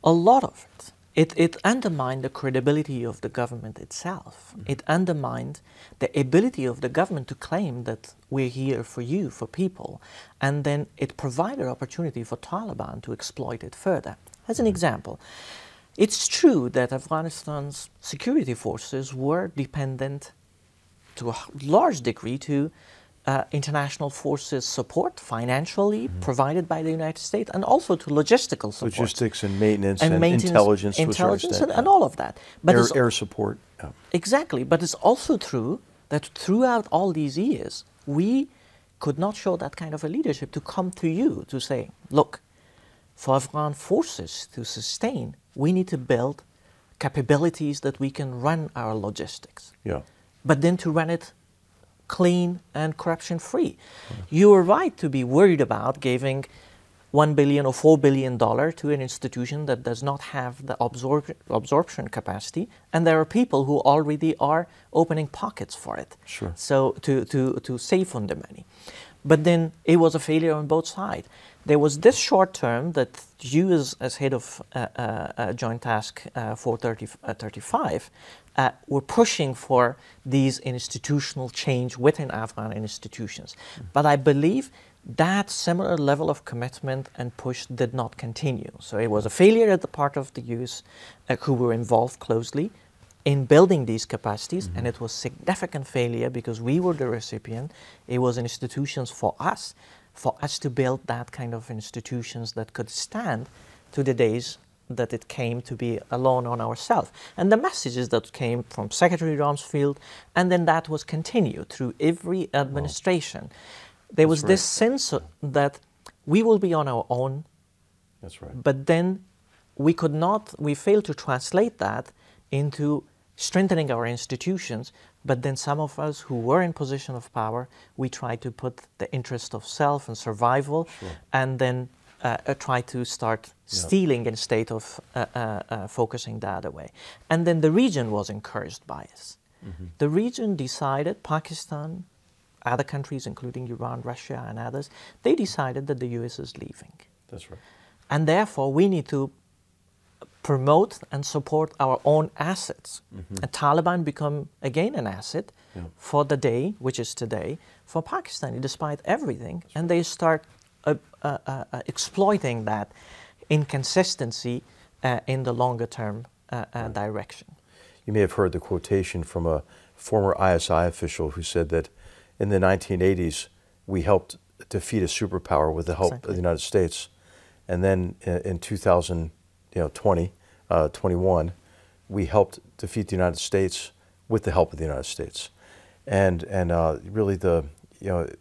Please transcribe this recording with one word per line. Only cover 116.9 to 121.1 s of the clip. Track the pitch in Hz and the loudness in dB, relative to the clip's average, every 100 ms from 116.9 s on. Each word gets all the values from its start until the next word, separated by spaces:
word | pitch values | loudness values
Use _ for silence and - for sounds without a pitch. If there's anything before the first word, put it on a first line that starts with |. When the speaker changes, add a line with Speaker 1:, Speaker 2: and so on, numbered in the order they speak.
| 117 - | -2 -2
Speaker 1:
own. | 123 131 135 - _ _ _ _ _ _ _ | -2 -2 -4 -10 _ _ _ _ _ _ _
Speaker 2:
That's | 82 - | -20 -16
right. | - 127 | -14 -2
Speaker 1:
But | 143 135 139 | 0 0 2
then | 165 180 190 - _ _ _ _ - | 2 2 -2 -10 _ _ _ _ 0
we | 147 | 2
could | 165 160 | 2 0
not, | 156 170 208 - - | 2 0 0 -4 -6
we | 147 | -4
failed | 143 - 208 | -2 4 2
to | 202 | 2